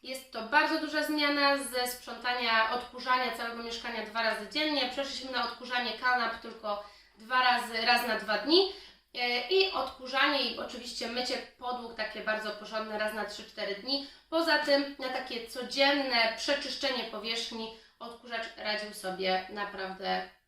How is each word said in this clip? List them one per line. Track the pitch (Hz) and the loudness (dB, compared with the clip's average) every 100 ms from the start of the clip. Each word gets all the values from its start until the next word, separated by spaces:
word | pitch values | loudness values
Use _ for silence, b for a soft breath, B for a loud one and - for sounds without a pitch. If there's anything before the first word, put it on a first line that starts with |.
Jest | 254 254 - | -10 -12 -10
to | 233 | -10
bardzo | 214 285 302 320 | 2 4 4 2
duża | 302 302 | 0 -2
zmiana | 285 302 285 285 285 277 | 0 2 2 4 4 4
ze | 269 247 247 | 0 -2 -2
sprzątania, | - - 220 247 247 233 226 226 | -4 -10 -6 -2 0 2 4 4
odkurzania | 247 233 254 254 254 247 226 | 0 -4 -10 2 2 2 -2
całego | 233 233 | -6 -6
mieszkania | 233 233 233 220 214 | -6 -6 -6 -6 -4
dwa | 220 | 0
razy | 220 214 202 | 0 0 -4
dziennie. | 294 311 285 247 | -2 0 2 0
Przeszliśmy | 277 277 - 262 | -2 -4 -6 -4
na | 247 | -2
odkurzanie | 233 - 247 247 240 220 | -2 -6 -4 -2 -2 0
kanap | 254 247 233 226 | 2 4 2 -2
tylko | 233 - 214 202 B B B _ | -10 -8 -4 -4 B B B _
dwa | 220 254 | 0 4
razy, | 254 - 214 226 233 | 6 4 2 0 4
raz | 247 233 | 4 4
na | 214 | 0
dwa | 214 208 | 0 0
dni. | 277 339 381 B B B _ | 6 6 6 B B B _
E, | - 247 240 247 | -4 0 0 4
i | 381 381 | 4 4
odkurzanie | 330 269 - 254 262 294 277 | 2 -4 -6 -4 2 4 4
i | 240 - | 0 -2
oczywiście | - 240 - - 233 | -8 -8 -10 -6 -4
mycie | 240 247 254 - _ | -4 -2 -4 -6 _
podłóg | 247 247 233 | -6 -4 -6
takie | 226 214 220 | -6 -6 -4
bardzo | 202 214 214 | -2 -2 -2
porządne | 208 214 220 220 208 | -8 -6 -6 -4 -2
raz | 214 | -2
na | 220 | -2
trzy, | 202 - | -6 -6
cztery | 196 - 202 | -12 -6 -4
dni. | 196 247 277 277 B B | -4 -2 -4 -4 B B
Poza | 320 330 294 | 0 4 4
tym | 294 277 277 - | 4 4 2 -4
na | 262 | -4
takie | 254 254 233 - | -4 -4 -8 -6
codzienne | 254 233 269 277 285 269 240 226 220 | -8 -6 4 6 6 2 4 2 2
przeczyszczenie | - 277 - - 269 247 | 0 0 0 -2 -2 0
powierzchni | 226 220 226 233 226 226 220 226 B B | -4 -6 -4 -4 -4 -6 -8 -10 B B
odkurzacz | 233 233 240 226 226 - | -14 -14 -8 -6 -6 -6
radził | 208 208 208 | -4 -4 -4
sobie | 202 190 180 190 185 190 | -6 -6 -2 2 0 0
naprawdę | 208 202 196 190 190 190 185 185 - | -8 -6 -6 -8 -6 -2 -2 -4 -14